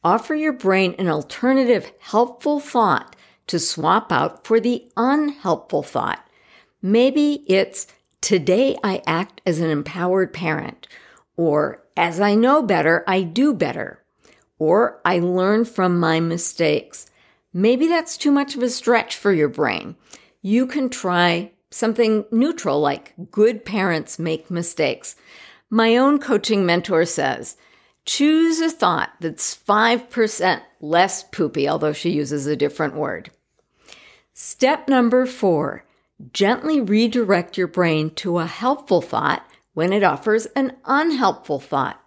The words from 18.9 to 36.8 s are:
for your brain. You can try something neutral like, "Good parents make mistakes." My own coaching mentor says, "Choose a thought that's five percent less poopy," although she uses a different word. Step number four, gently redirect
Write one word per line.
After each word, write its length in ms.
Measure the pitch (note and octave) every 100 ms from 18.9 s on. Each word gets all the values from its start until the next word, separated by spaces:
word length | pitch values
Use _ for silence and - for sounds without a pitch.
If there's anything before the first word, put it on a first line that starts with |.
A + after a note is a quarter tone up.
| A#3 - -
for 160 | G3+
your 160 | F3+ D3
brain. 480 | - C#3 F#2+ - - _ - _ _
You 240 | F#3+ A3 B3+
can 220 | D4 C4
try 640 | - F#3+ F3+ F3 E3+ G3+ _ _
something 520 | - A3+ A3+ A3 G#3+ G#3
neutral 480 | A3+ C#4 E4 F3+ C#3+
like, 340 | D3 C#3 - - F3
"Good 340 | - A3 G#3+ -
parents 520 | G3+ F#3+ E3 - -
make 320 | E3 D#3+ -
mistakes." 680 | F3 E3+ - D3 A#2+ - - _ - - - _
My 280 | A3 A3+ A#3
own 220 | C4+ D4
coaching 460 | C#4 A3 G3+ G#3 F3+
mentor 380 | F3 F3 E3+
says, 540 | E3+ - C#3 B2+ - - _ _ _ _ -
"Choose 560 | - C#4+ D#4 E4 D#4+
a 80 | E4
thought 400 | D#4+ - E3 - -
that's 340 | E3 D#3 -
five 560 | - - G#3 A#3 A#3+ B3
percent 540 | - A3 G#3+ F3+ F3 - _
less 440 | D3+ E3+ F#3+ -
poopy," 440 | - - D#3+ D#3+ C#3
although 240 | D#3 D3+
she 180 | D3 E3+
uses 360 | D3+ C#3 D3 C#3
a 80 | D3
different 400 | C#3+ - D#3 D3+
word. 340 | D3 F2 - _ _ _ _ _ _ - - _ _
Step 540 | - - - C4 D4+ C4+
number 380 | C4+ A#3+ B3 B3+
four, 580 | - G3 D#3+ C#3+ - _ _ _ _ B2+
gently 480 | - G3 B3 D#4
redirect 800 | D4+